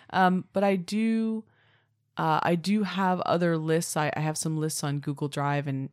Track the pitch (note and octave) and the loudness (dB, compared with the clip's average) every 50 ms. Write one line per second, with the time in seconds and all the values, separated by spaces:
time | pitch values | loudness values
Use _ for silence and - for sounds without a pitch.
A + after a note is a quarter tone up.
0 | - - - F#3 F#3 F3+ F#3 F#3 - _ - G3 G3+ G3+ G3 F#3+ E3+ - G3+ G#3+ | -12 -2 2 4 4 4 4 2 -2 _ -2 0 2 2 2 0 -2 -2 -2 0
1 | A3+ A3+ A3+ A3+ A3+ A3 A3 A3 A3 _ _ _ _ _ _ _ _ _ _ _ | 2 2 2 2 0 -2 -2 -4 -8 _ _ _ _ _ _ _ _ _ _ _
2 | _ _ _ - E3 D#3+ D#3 - - - F3 E3+ D#3 F#3 G#3 G#3+ G#3 F3+ F3+ F#3+ | _ _ _ -2 0 2 2 2 2 2 0 0 0 0 0 0 0 -2 -2 0
3 | G3 F#3 F#3 F3 - - - F3 F3 E3+ E3 D#3+ D#3 D#3+ D#3+ E3 E3+ - - D#3+ | 0 2 0 0 0 0 2 2 2 2 0 0 0 0 0 0 0 -2 -2 -2
4 | D3+ C#3+ - - D3+ D#3 D3+ - - D#3+ D#3 D#3 D3+ D#3+ D#3 - - C#3+ C#3+ C#3+ | -2 0 -2 -2 -2 -2 -2 -2 -2 -2 -2 -2 -2 -2 -2 -4 -4 -2 -2 -2
5 | C#3 D3+ C#3+ C#3 D3 C#3+ - D3 C#3+ C#3+ C#3+ C#3+ C#3+ D3 C3+ C3+ C3+ C#3 | -4 -6 -4 -4 -4 -4 -2 -2 -2 0 0 -2 -2 -2 -4 -4 -4 -6